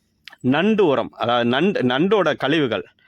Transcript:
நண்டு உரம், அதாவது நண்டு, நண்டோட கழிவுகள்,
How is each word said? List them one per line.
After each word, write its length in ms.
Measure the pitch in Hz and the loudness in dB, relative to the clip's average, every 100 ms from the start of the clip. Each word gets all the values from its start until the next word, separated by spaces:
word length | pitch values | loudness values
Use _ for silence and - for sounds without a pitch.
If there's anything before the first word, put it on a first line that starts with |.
| _ _ - - | _ _ -20 -6
நண்டு 440 | 123 147 202 214 | -2 0 2 2
உரம், 260 | 180 127 101 | 2 2 -4
அதாவது 380 | - 113 120 120 | -6 -2 0 0
நண்டு, 320 | 127 190 190 | 0 0 0
நண்டோட 540 | 127 131 190 214 160 | -2 0 2 2 0
கழிவுகள், 500 | 123 135 165 135 101 - _ | -2 -2 0 0 -4 -8 _